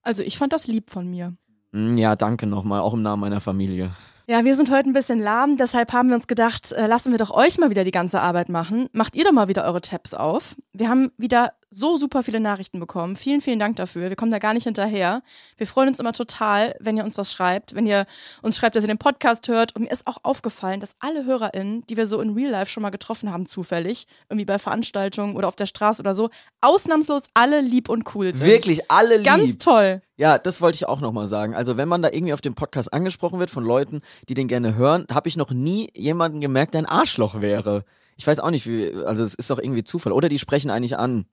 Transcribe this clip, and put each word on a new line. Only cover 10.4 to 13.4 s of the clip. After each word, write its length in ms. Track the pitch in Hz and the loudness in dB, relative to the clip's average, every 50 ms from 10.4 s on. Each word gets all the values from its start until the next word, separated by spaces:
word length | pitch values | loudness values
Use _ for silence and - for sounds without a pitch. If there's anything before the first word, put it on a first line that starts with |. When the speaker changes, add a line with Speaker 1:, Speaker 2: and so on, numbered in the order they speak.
| - - - - _ _ | -4 -8 -18 -20 _ _
Speaker 1:
Wir 160 | _ 190 226 | _ -4 0
haben 240 | 226 247 262 269 254 _ | 2 4 2 2 2 _
wieder 360 | - 220 233 247 240 247 - _ _ _ _ | -6 -2 2 4 2 2 2 _ _ _ _
so 260 | 208 190 247 311 339 | -8 -2 0 0 2
super 260 | 285 285 269 - 269 240 | 2 0 -2 -2 -2 -2
viele 160 | - 214 226 | -2 -2 -2
Nachrichten 400 | 220 214 202 190 190 - - 180 | -2 -2 -2 -4 -8 -10 -10 -10
bekommen. 360 | 170 - - 180 170 180 196 | -10 -8 -6 -6 -6 -6 -6
Vielen, 260 | - - 269 285 285 | -6 -2 0 0 0